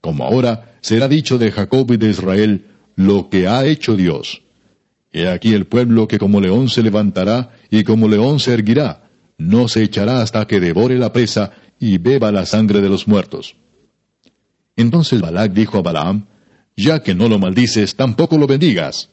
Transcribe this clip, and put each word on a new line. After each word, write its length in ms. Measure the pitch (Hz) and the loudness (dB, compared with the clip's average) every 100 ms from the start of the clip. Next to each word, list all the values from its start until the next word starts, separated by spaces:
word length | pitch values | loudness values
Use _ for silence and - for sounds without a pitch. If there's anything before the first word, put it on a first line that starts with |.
Como 220 | 82 73 | -6 -6
ahora 500 | 123 127 123 113 - _ | -2 0 0 -4 -10 _
será 260 | - 113 135 | -2 0 2
dicho 300 | 156 117 127 | 0 0 -2
de 120 | 110 | 0
Jacob 400 | 98 98 131 123 | -2 -2 -2 0
y 40 | 117 | 2
de 140 | 110 | 2
Israel, 560 | 98 95 95 107 98 - _ _ | 0 -2 0 0 -2 -6 _ _
lo 360 | - 98 101 90 | 0 2 2 0
que 180 | 98 92 | 0 0
ha 160 | 123 | 0
hecho 320 | 139 151 - 104 | 0 0 0 0
Dios. 460 | 90 73 - - _ _ _ _ _ _ _ | 0 -2 -8 -16 _ _ _ _ _ _ _
He 160 | 82 90 | -4 -4
aquí 260 | 90 113 | 0 0
el 100 | 107 | 0
pueblo 440 | 90 120 123 113 107 | 0 -2 2 2 2
que 100 | 107 | 0
como 240 | 98 101 | 0 2
león 260 | 92 107 131 | 2 0 0
se 140 | 120 | 0
levantará, 720 | 110 104 104 92 95 117 123 _ _ | 0 0 0 -2 -2 -2 -4 _ _
y 140 | 107 | -2
como 220 | 107 110 110 | 2 2 2
león 320 | 104 123 143 | 2 2 0
se 140 | 127 | 0
erguirá, 560 | 117 104 131 131 - _ _ _ - | -2 0 0 -2 -6 _ _ _ -8
no 280 | 82 113 117 | 0 2 2
se 140 | - | 0
echará 380 | 104 - 104 127 | -2 -2 -2 -2
hasta 260 | 107 110 104 | -2 -4 -2
que 140 | 101 | 0
devore 380 | 87 82 123 127 | 0 0 0 0
la 120 | 127 | 0
presa, 420 | 120 113 110 98 - _ _ | 0 0 -2 -4 -10 _ _
y 180 | 117 95 | -2 0
beba 340 | 87 135 110 | 2 2 0
la 120 | 101 | -2
sangre 380 | 95 107 107 101 | -2 0 2 2
de 80 | 98 | 2
los 180 | 98 - | 0 2
muertos. 480 | 104 - - - _ _ _ _ _ _ _ _ _ _ _ _ - | 0 0 -12 -14 _ _ _ _ _ _ _ _ _ _ _ _ 0
Entonces 460 | 117 170 156 120 | 2 2 2 0
Balac 320 | 85 87 107 | 0 -2 0
dijo 240 | 95 107 104 | 0 0 -2
a 40 | |
Balaam, 440 | 87 80 82 104 101 _ _ _ _ - | -2 -2 -2 -4 -6 _ _ _ _ -2
"Ya 260 | 120 156 | 0 0
que 120 | - | -2
no 160 | 90 113 | 0 2
lo 80 | 107 | 2
maldices, 580 | 92 95 120 110 98 - | 0 0 0 0 -2 -2
tampoco 400 | 131 113 170 156 | -2 0 0 2
lo 100 | 139 | 2
bendigas." 640 | 139 170 95 71 - - | 2 2 0 -4 -10 -16